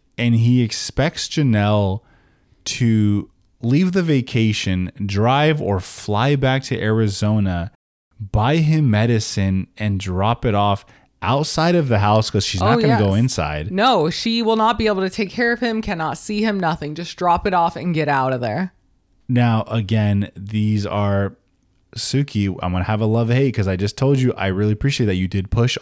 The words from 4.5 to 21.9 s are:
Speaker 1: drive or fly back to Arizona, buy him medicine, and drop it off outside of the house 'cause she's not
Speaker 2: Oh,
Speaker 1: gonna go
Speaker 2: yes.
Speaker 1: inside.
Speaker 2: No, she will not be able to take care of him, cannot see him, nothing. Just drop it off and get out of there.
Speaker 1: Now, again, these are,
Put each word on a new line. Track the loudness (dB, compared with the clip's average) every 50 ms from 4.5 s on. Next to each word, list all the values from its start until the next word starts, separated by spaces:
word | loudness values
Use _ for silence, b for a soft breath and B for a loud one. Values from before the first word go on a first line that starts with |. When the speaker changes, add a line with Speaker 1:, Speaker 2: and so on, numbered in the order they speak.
| 0 0 -2 -2 -2 -2 -2 -6 -6 -8 -8
Speaker 1:
drive | -4 -2 0 2 2 2 2 2 2 0 0
or | -2 -2 -2 -4
fly | -4 -8 -12 -10 -6 -4 -2 0 2 2 0
back | 2 2 0 0 -2 -2
to | -4 -6 -2
Arizona, | 0 0 2 2 0 0 0 0 0 0 2 2 0 0 -2 -4 -6 -8 _ _ _ _ _ _ _ _ _ -16
buy | -10 -2 0 0 2 2 2
him | 2 2 2 2 2 4 4
medicine, | 4 4 4 2 2 0 0 -2 -2 -2 0 0 0 0 -2 -6 _
and | -4 -2 -2 -2 -2
drop | -2 -4 -2 0 0 0 0 0 0
it | 0 2
off | 2 2 2 0 0 -4 b b b b b b -6
outside | -4 -2 0 0 -2 -2 -2 0 2 2 2
of | 2 2 2
the | 2 2
house | 4 4 4 2 2 0
'cause | 0 -2 -2
she's | -2 -2 0
not | 2 2 2 4
Speaker 2:
Oh, |
Speaker 1:
gonna | 4 4 4 4
go | 4 2 2
Speaker 2:
yes. | 2
Speaker 1:
inside. | 2 0 0 -2 -4 -4 -4 -6 -6 -4
Speaker 2:
No, | -2 0 2 2 2 2 0 0
she | -2 -2 -4 -2 -2 0
will | 0 0 0
not | 2 2 0 0 0
be | 0
able | 0 0 0
to | -2 -4
take | -2 -4 -6 -4
care | -2 -2 0 0
of | 0 0
him, | -2 -2 -2 -2
cannot | -4 -4 -4 -4 -4 -4 -6
see | -6 -6 -4 -2 0
him, | 0 0 0 0
nothing. | 0 -2 -2 -2 -6 -8 -8
Just | -8 -10 -12 -8 -2
drop | 0 0 2 2 0
it | 0
off | 0 2 0 0 -2
and | -4 -4 -2 -2
get | 0 0 0
out | 0 0 0 0
of | -2 -2
there. | -2 -4 -2 -4 -4 -6 _ _ _ _ _ _ _ _ _ _ _ 0
Speaker 1:
Now, | 2 2 2 2 2 0 -2 -2
again, | -4 -4 -2 0 0 2 2 2 2 2 0 -2 -6
these | -14 -12 -6 -4 -2 0 0 0 0 -2
are, | -2 -2 -2 0 0 0 0 0 -2 -6 _ _ _ _ _ _ _ _ _ _ _